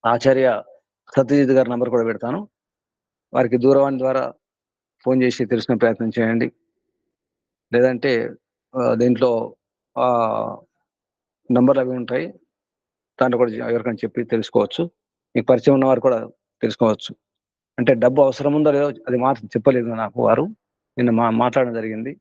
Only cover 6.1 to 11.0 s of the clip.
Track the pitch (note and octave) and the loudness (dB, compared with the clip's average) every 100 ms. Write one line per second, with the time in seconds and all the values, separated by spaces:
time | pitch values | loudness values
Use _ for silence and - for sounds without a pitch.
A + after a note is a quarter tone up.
6.1 | A2+ A2+ A2+ A#2 _ _ _ _ _ _ | -2 -2 0 -4 _ _ _ _ _ _
7.1 | _ _ _ _ _ _ A#2+ B2+ B2 C#3 | _ _ _ _ _ _ 2 2 0 -2
8.1 | A#2 - - _ _ _ C3 A#2+ A2+ B2 | -2 -4 -10 _ _ _ -4 -2 2 2
9.1 | A2+ B2+ A2+ A2+ - _ _ _ - B2 | 2 0 0 -6 -14 _ _ _ -4 0
10.1 | A#2+ A2+ A2 A2 A2 _ _ _ _ | 0 0 -2 -6 -10 _ _ _ _